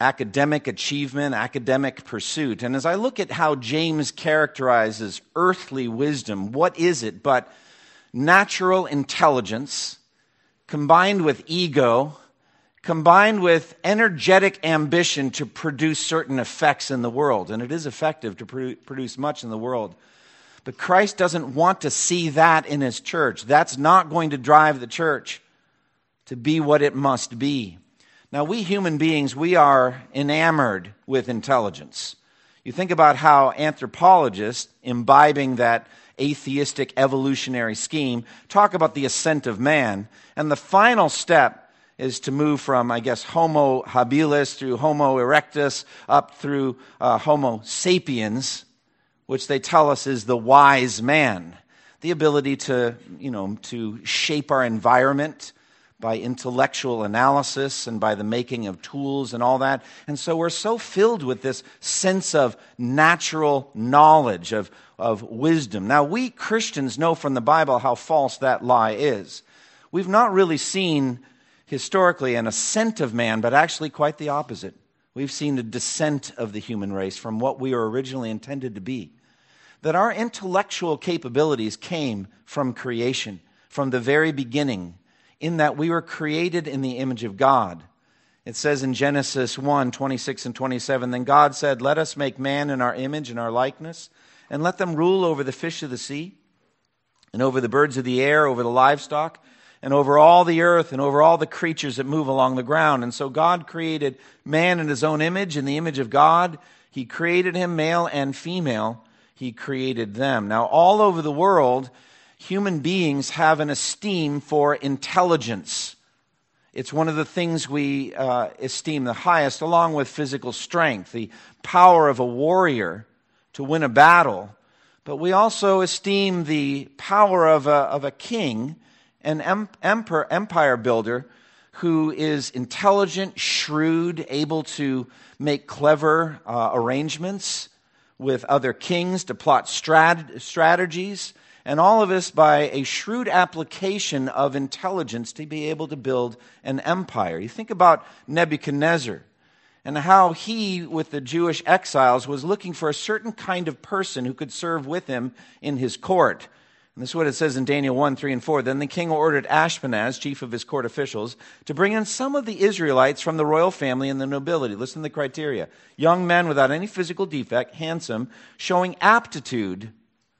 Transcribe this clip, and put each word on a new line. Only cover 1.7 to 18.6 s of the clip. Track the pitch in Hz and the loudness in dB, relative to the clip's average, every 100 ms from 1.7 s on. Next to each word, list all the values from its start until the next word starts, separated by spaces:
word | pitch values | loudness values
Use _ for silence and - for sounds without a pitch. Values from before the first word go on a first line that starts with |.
| 131 139 - | 0 -2 -6
pursuit. | - 110 - 160 143 104 | -10 -10 -8 -6 -4 -4
And | 123 135 | -4 -4
as | 160 | -2
I | |
look | 190 247 - | -2 -4 -4
at | 185 | -8
how | - 160 143 | -2 0 0
James | 117 156 165 156 139 | -4 -2 -2 -2 -6
characterizes | - 165 156 147 - 127 120 110 107 107 90 - | -6 0 2 0 0 2 2 2 -4 -10 -12 -10
earthly | 160 180 185 - 135 120 | 0 0 0 -6 -8 -6
wisdom, | 113 147 143 110 101 101 | -4 -4 -4 -6 -8 -6
what | 127 175 165 | -2 -2 0
is | 170 151 | -2 -2
it | 110 90 | -6 -6
but | 143 127 - - _ _ _ _ _ 120 | 0 0 -2 -14 _ _ _ _ _ -2
natural | 147 190 202 - 185 185 160 | 4 4 4 -2 0 0 0
intelligence | 143 131 - 165 131 98 110 139 - - - _ _ _ _ _ _ - | -4 -4 2 2 2 -2 -8 -8 -10 -10 -14 _ _ _ _ _ _ -10
combined | 156 147 170 190 202 | -4 4 6 6 2
with | 156 113 - | 0 -2 -4
ego, | 170 175 139 123 117 151 151 _ _ _ _ _ _ | -4 0 4 4 4 0 -8 _ _ _ _ _ _
combined | - 160 156 180 214 214 | -4 2 6 6 6 4
with | 180 165 - - | 4 2 0 -6
energetic | 170 208 226 156 170 190 196 190 | -2 0 0 0 4 6 4 0
ambition | 160 156 151 170 165 147 135 | 0 0 2 0 0 -2 -4
to | - | -6
produce | 135 - 160 131 156 151 | -10 -8 -8 -2 -2 -2
certain | - 160 139 135 | -2 -4 -2 -4
effects | 117 - 147 139 - | -6 0 0 0 -4
in | 131 | -4
the | 120 | -4
world? | 120 147 110 87 | 0 0 0 -2
And | 110 | -8
it | 120 | -6
is | 165 147 | -8 -8
effective | - 156 151 113 92 | -4 -4 -4 -10 -10
to | 110 | -12
pro-, | 131 | -8